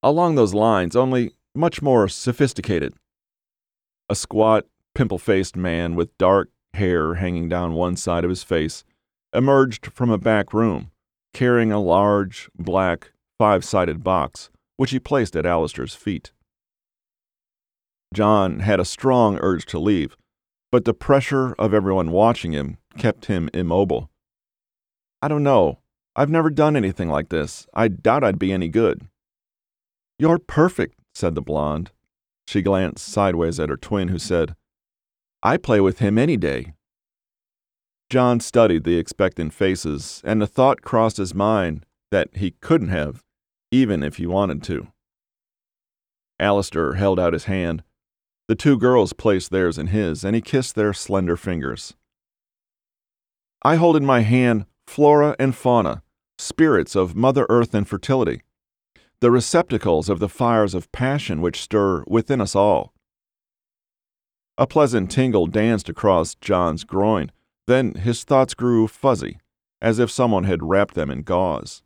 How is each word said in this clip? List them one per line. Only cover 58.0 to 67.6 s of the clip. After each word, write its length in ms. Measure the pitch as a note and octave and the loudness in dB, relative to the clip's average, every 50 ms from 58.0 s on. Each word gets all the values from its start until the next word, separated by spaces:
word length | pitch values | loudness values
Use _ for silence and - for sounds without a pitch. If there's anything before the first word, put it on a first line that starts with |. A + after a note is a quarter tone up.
| - - C3+ C3 A#2 E2+ B1+ - _ _ _ _ _ _ _ _ _ _ _ _ _ _ _ _ | -4 -2 0 0 0 0 -2 -6 _ _ _ _ _ _ _ _ _ _ _ _ _ _ _ _
the 120 | - - | 2 4
receptacles 800 | A#2 B2+ A2+ - - F3 E3+ - - A2+ - G2+ E2+ D#2 - F#2 | 4 4 2 2 0 0 0 2 -4 -4 0 2 0 0 2 0
of 100 | G2+ F2 | -2 -2
the 100 | G#2 F#2+ | -2 -6
fires 460 | - - C3 A#2+ A#2 A2+ G#2+ G2+ F2 | -4 -2 0 2 2 2 2 0 -2
of 160 | F2+ E2 _ | -6 -10 _
passion 500 | - - B2 C3 C#3 D3 C#3 - F#2 D2+ | -8 -4 -4 -2 -2 -4 -4 -6 -6 -2
which 180 | E2 F2 - - | -2 -4 -4 -6
stir 440 | - - - G#2+ G2+ G2 F#2 D#2+ - | -10 -2 0 0 2 2 0 -2 -4
within 340 | - F#2 A2+ A2+ - C#3+ B2+ | -2 -2 -2 0 0 -2 -2
us 160 | G#2 F2+ - | -2 -2 0
all." 380 | G2 G2+ G#2 F#2+ C2+ G1+ - _ _ _ _ _ _ _ _ _ _ _ _ _ _ _ _ _ _ _ _ _ _ _ _ _ _ _ _ _ _ _ _ _ - | 0 2 2 2 0 -2 -6 _ _ _ _ _ _ _ _ _ _ _ _ _ _ _ _ _ _ _ _ _ _ _ _ _ _ _ _ _ _ _ _ _ -2
A 80 | B2 - | -2 0
pleasant 420 | - D#3+ D3 C3 A#2 A#2 F#2 F#2 | 2 2 2 4 2 0 -2 0
tingle 380 | - C3 C3 B2+ A2+ G2+ F2 E2 | 0 0 0 2 2 0 0 0
danced 420 | F2+ G#2+ G#2+ A2+ A#2 G#2 - - | 0 0 0 2 0 0 -4 -8
across 460 | E2 - - G#2 F#2+ E2+ D#2+ E2 - | -12 -2 2 2 2 2 2 -2 -6
John's 480 | _ - - G2+ F2+ F2+ E2+ D#2+ E2 - | _ -4 -2 0 0 2 0 -2 -4 -8
groin. 480 | - F2 F#2+ G2 G#2+ A2 F#2+ D2 - _ _ _ _ _ _ | -6 -4 -2 0 0 0 0 -2 -6 _ _ _ _ _ _